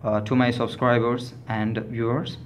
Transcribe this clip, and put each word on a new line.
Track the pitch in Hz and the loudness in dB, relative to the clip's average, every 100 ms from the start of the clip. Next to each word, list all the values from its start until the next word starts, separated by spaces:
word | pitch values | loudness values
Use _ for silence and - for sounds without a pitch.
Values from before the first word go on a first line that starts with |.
uh, | 113 107 | 0 0
to | 107 127 | 2 4
my | 123 | 4
subscribers | 120 117 - 123 120 117 120 - - - | 2 -2 0 4 4 4 0 -6 -14 -6
and | 110 107 110 - | -2 -2 -2 -4
viewers. | 120 117 131 175 - | -2 0 0 -4 -10